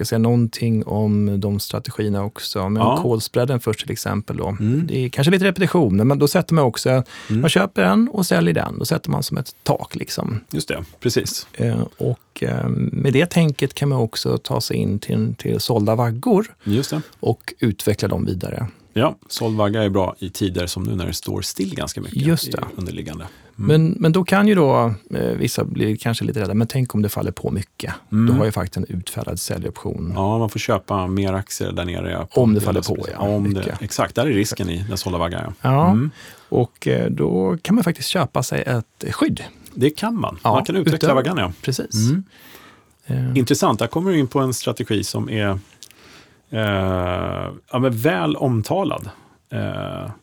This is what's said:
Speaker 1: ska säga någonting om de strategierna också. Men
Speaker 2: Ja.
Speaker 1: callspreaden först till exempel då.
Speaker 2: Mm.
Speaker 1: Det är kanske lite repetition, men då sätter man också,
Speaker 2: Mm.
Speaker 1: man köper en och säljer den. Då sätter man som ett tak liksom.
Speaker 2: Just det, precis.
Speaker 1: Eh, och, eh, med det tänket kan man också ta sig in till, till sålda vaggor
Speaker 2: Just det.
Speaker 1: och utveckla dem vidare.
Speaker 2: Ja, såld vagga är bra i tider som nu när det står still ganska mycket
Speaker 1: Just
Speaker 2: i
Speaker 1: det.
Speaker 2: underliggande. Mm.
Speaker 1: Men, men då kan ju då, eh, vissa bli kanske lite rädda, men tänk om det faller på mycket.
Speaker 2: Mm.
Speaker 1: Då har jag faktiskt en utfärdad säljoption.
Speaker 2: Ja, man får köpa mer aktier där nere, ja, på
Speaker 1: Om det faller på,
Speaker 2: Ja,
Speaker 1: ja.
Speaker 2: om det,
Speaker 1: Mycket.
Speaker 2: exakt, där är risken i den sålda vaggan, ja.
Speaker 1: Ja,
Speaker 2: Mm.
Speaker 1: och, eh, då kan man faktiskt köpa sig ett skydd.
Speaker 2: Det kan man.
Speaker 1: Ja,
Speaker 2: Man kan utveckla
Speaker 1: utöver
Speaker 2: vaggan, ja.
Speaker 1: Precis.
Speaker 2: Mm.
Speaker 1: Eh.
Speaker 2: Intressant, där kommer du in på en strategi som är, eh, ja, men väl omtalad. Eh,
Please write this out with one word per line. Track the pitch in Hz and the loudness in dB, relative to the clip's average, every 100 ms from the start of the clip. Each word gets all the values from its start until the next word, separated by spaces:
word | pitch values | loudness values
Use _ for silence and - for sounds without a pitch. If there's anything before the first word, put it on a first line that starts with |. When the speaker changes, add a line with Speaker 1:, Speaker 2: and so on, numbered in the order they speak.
Speaker 1:
ska | - | -2
säga | 117 | 2
någonting | 117 120 113 - 117 110 | 4 4 2 0 0 0
om | - 104 107 104 104 101 | 0 0 2 2 2 0
de | 101 101 | 0 -2
strategierna | - 107 - - 107 101 | -4 -6 -6 -4 -2 -2
också. | 104 - - 104 95 | -4 -8 -8 -4 -2
Men | 110 | 2
Speaker 2:
Ja. | 107 143 | 4 4
Speaker 1:
callspreaden | 156 110 - 123 123 123 | 2 0 0 0 0 0
först | 113 107 | -2 -4
till | - | -4
exempel | 110 104 101 - 85 | -6 -4 -4 -4 -4
då. | 90 | -4
Speaker 2:
Mm. | 101 104 143 170 | -2 0 0 0
Speaker 1:
Det | 131 | -2
är | 123 | -2
kanske | - 143 | 2 4
lite | 190 | 4
repetition, | 196 185 190 180 117 98 123 | 2 2 2 4 4 4 4
men | 139 | 4
då | 147 | 4
sätter | 180 - | 2 2
man | 160 | 4
också, | 127 - 135 | 4 2 2
Speaker 2:
Mm. | 131 - - - 110 | 2 0 -10 -2 2
Speaker 1:
man | 151 | 4
köper | 214 190 - | 4 2 2
en | 185 208 233 | 4 4 4
och | 202 175 | 0 2
säljer | 175 170 | 2 4
den. | 170 - - | 2 -2 -4
Då | |
sätter | - 165 156 | -2 -2 0
man | 143 | -2
som | - 147 | -2 -4
ett | 131 - | -6 -6
tak | - - - - | -2 -2 -2 -10
liksom. | - - - 110 - | -8 -6 -4 -6 -6
Speaker 2:
Just | 78 - | -8 -6
det, | - 87 - | -8 -8 -4
precis. | 123 120 - - - | 0 0 -2 -8 -10
Speaker 1:
Eh, | - 117 117 113 - | -4 -2 0 -4 -4
och, | 127 120 _ - | -4 -4 _ -6
eh, | 60 62 62 | -4 -2 -2
med | - - - 139 | 0 0 0 2
det | 127 175 | 4 4
tänket | 170 160 135 135 | 4 2 2 -4
kan | - 143 | 0 0
man | 131 | 0
också | 113 - 127 120 | 0 -2 -2 -2
ta | - 120 | -2 -4
sig | - 113 | -2 -2
in | 104 101 | 0 -2
till, | - 110 113 113 | -2 -2 0 -2
till | - 113 | -2 -2
sålda | - 117 104 | 0 2 2
vaggor | 113 120 117 254 196 226 - | 2 0 0 2 2 2 -6
Speaker 2:
Just | 101 110 - | -2 0 0
det. | 156 - - | -6 -8 -6
Speaker 1:
och | 117 117 - - | -2 -2 -6 -2
utveckla | 120 98 - 104 104 | -2 0 0 0 0
dem | 90 | 0
vidare. | 98 92 - - 107 - _ | -2 -4 -4 -6 -8 -10 _
Speaker 2:
Ja, | 107 151 - - | 0 0 0 -10
såld | - 117 107 | -4 -2 2
vagga | 104 110 | 2 2
är | 104 | 2
bra | 95 92 - | 2 0 -4
i | 92 | -8
tider | - 98 90 87 | -2 -2 0 -4
som | 92 | -4
nu | 101 98 | -4 -2
när | 90 | -4
det | |
står | 87 101 98 | -6 -6 -6
still | 95 - 196 | -6 -4 -4
ganska | 151 76 - | -4 -6 -8
mycket | 92 - | -6 -2
Speaker 1:
Just | 147 165 - | 2 2 0
Speaker 2:
i | |
Speaker 1:
det. | - - - | -6 -6 -8
Speaker 2:
underliggande. | 87 85 78 80 90 - - - | -8 -8 -10 -12 -14 -18 -18 -2
Mm. | 104 | 4
Speaker 1:
Men, | 156 160 - | 4 4 4
men | 160 | 2
då | 180 | 2
kan | 175 196 208 | 2 4 6
ju | |
då, | 190 139 123 117 104 - | 6 6 4 2 -2 -6
eh, | - 60 - | -4 -2 0
vissa | 123 - | -2 -2
bli | 104 117 110 107 | -2 0 0 0
kanske | 120 113 | -2 -2
lite | 110 113 | -2 -2
rädda, | 95 | 0
men | 107 117 | 0 2
tänk | 135 127 | 0 0
om | 107 | 0
det | 101 | 0
faller | 101 98 | 0 -4
på | - - | -4 -4
mycket. | 95 - - - - - | -4 -6 -10 -10 -10 -2
Speaker 2:
Mm. | 107 117 | 2 4
Speaker 1:
Då | |
har | 127 | 6
jag | 107 | 4
faktiskt | 104 92 92 | 0 -4 -4
en | - 90 | -6 -6
utfärdad | - - - 87 | -6 -8 -6 -6
säljoption. | - - - - 92 - 85 | -6 -6 -6 -8 -8 -6 -4
Speaker 2:
Ja, | 98 98 113 | -2 0 0
man | 110 | 0
får | 110 | -2
köpa | - 101 - 98 92 | 0 -2 0 -2 0
mer | 95 98 | 0 0
aktier | 95 - - 95 | -2 -4 -6 -6
där | 90 | -4
nere, | 90 87 87 | -4 -4 -6
ja, | 85 87 | -6 -2
på | 127 | 4
Speaker 1:
Om | 120 | 6
det | 104 | 4
faller | 98 92 | 2 0
på, | 87 - | 0 -4
Speaker 2:
Ja, | - | -6
Speaker 1:
ja. | - | -4
Speaker 2:
om | 101 104 101 | 0 0 0
det, | 98 | 0
Speaker 1:
Mycket. | - - | -4 -6
Speaker 2:
exakt, | 104 - 104 | -6 -2 0
där | - 147 | 0 2
är | |
risken | 101 107 - 92 | 2 0 -2 -4
i | 85 104 | -4 -4
den | 98 | -4
sålda | 95 87 | -4 -2
vaggan, | 85 87 80 - | -2 -4 -8 -2
ja. | 131 | 2
Speaker 1:
Ja, | 135 160 | 4 6
Speaker 2:
Mm. | 104 147 - - - - | 4 2 -6 -20 -20 -2
Speaker 1:
och, | - 117 - 143 | 0 0 -2 -2
eh, | 127 58 | 0 0
då | 147 147 180 190 175 | 0 0 2 0 -2
kan | - | 2
man | 233 | 2
faktiskt | 175 - - | 2 -2 -2
köpa | 185 131 135 | -2 0 -2
sig | 127 143 139 | -2 -4 -2
ett | 123 - - - | -4 -4 -10 -6
skydd. | - 311 - - - - | 0 0 -2 -8 -18 -12
Speaker 2:
Det | - 139 | 2 2
kan | - 220 226 | 2 -4 -2
man. | - 85 | -4 -2
Speaker 1:
Ja, | 117 | 2
Speaker 2:
Man | 131 | 2
kan | 147 185 | 2 0
utveckla | 165 160 | 2 2
Speaker 1:
utöver | 156 | 2
Speaker 2:
vaggan, | 131 135 175 | 0 0 -2
ja. | 92 - | -4 -4
Speaker 1:
Precis. | - 127 - 107 113 | -6 -4 -2 0 2
Speaker 2:
Mm. | 180 190 - - - - - _ _ - | 0 -4 -18 -20 -20 -20 -20 _ _ -6
Speaker 1:
Eh. | 127 127 127 | -2 0 0
Speaker 2:
Intressant, | 117 143 180 110 | 2 2 2 2
där | 117 | 0
kommer | 165 190 | 0 0
du | 165 | 0
in | 127 | 2
på | 143 | 0
en | 131 | 0
strategi | 117 - 113 117 104 | -2 -4 -4 -2 -2
som | 98 110 113 | -2 -4 -2
är, | 107 104 98 - - - - - - - _ - | 0 0 -2 -8 -20 -20 -20 -20 -20 -20 _ -8
eh, | 110 104 98 92 92 90 90 90 92 92 92 - | -2 0 0 0 0 -2 -2 -4 -6 -8 -10 -6
ja, | 127 | 0
men | 131 113 | 0 2
väl | 143 180 156 147 | 0 0 -2 0
omtalad. | 135 113 - 175 185 - 101 - _ _ - | 0 0 0 -2 -2 -4 -10 -16 _ _ -10
Eh, | 113 101 95 95 92 98 - | -6 -6 -6 -8 -8 -10 -14